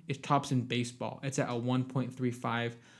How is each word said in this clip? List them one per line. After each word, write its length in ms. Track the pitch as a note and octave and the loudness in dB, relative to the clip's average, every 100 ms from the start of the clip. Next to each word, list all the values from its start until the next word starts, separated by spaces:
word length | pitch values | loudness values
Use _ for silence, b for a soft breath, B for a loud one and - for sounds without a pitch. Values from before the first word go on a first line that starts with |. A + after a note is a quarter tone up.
| - | -6
is 100 | C#3 | -4
tops 340 | - C#3+ C#3+ | 2 2 4
in 100 | B2+ | 0
baseball. 580 | A#2+ B2 A#2+ - A2+ - | 2 0 -2 -4 -6 -4
It's 160 | C3+ C3 | -4 0
at 100 | B2 | 0
a 60 | A#2+ | 0
one 300 | B2 B2+ B2+ | 2 2 2
point 280 | C3+ B2 - | 0 -2 -2
three 160 | B2+ | -2
five, 440 | A#2+ A#2+ A#2 A#2 A#2 b | -2 -2 0 0 -4 b